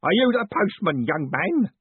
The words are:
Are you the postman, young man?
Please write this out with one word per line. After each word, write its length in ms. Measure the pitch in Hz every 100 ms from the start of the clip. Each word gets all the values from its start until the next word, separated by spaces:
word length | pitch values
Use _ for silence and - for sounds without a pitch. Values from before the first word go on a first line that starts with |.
Are 100 | 139
you 200 | 202 254
the 140 | 240 233
postman, 560 | - 202 - 185 143 117
young 240 | 156 139
man? 400 | 135 175 330 220 _